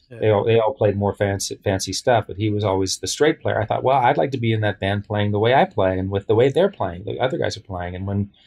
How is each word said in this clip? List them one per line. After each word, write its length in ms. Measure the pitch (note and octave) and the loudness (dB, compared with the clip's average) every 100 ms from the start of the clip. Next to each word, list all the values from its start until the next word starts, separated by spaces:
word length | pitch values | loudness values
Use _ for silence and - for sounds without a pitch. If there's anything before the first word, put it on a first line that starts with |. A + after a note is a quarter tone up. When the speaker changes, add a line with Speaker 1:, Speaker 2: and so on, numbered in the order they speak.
| _ | _
Speaker 1:
Yeah. 80 | A2+ | -2
Speaker 2:
They 120 | G#2+ | 2
all, 140 | G#2 | 4
they 140 | A2+ A2+ | 4 4
all 160 | G#2+ | 2
played 220 | - G#2+ G2 | 2 0 2
more 180 | G2+ | -2
fancy, 460 | - G2+ G2 - - | 0 -2 -2 -6 -6
fancy 300 | G#2 F#2+ - | -2 -2 -4
stuff, 320 | F#2 - A#2 - | -4 2 0 0
but 100 | F#2 | -4
he 140 | G#2+ | -2
was 140 | G#2 | 0
always 340 | G#2 F#2+ F#2+ - | 0 0 -2 -4
the 80 | F#2 | -6
straight 340 | - D#3 - | 0 0 0
player. 200 | G#2 G2+ | -2 -2
I 60 | G2+ | -2
thought, 180 | A#2 | -2
"Well, 140 | B2 C3+ | 0 2
I'd 180 | B2 C#3+ | 2 2
like 160 | D3 | -2
to 60 | B2+ | -2
be 140 | A2+ | -2
in 100 | A2 | 0
that 180 | G#2+ - | -2 -2
band 240 | G2 G2+ | -2 -2
playing 260 | - G#2 G#2 | -4 -2 0
the 80 | G2+ | 2
way 160 | A2+ | 4
I 100 | C3+ F#3+ | 4 2
play 300 | G#2+ F#2+ F#2 | 2 0 0
and 140 | G2 | -2
with 160 | G2 - | -2 0
the 80 | |
way 140 | A2 C3+ | 4 4
they're 220 | D3+ G#3 | 4 0
playing, 340 | - F#2+ F2 | 0 -6 -6
the 160 | G#2 - | -8 -4
other 180 | C3 E3 | -2 -2
guys 180 | G2+ G#2+ | -4 -6
are 40 | |
playing." 320 | - F2+ F2+ | -10 -8 -8
And 100 | F2+ G2 | -8 -4
when 240 | G2 G2+ _ | -4 -4 _